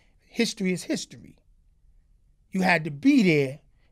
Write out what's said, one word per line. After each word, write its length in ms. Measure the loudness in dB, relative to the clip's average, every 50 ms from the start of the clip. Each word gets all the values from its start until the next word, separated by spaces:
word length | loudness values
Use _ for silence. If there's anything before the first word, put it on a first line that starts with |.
| _ _ _ _ _
history 480 | _ -4 -4 -4 -4 -4 -4 -4 -4 -4
is 120 | -4 -6
history. 520 | -8 -8 -8 -8 -12 -18 -20 -20 -20 -20 _ _ _ _ _ _ _ _ _ _ _ _ _ _ _ _ _ _ _ _ _ _ _ -4
You 100 | -2 0
had 220 | 2 2 0 -2
to 60 | -4
be 320 | -6 -2 2 4 4 4 4
there 360 | 4 4 2 2 -2 -4 -10 _ _ _ _ _ _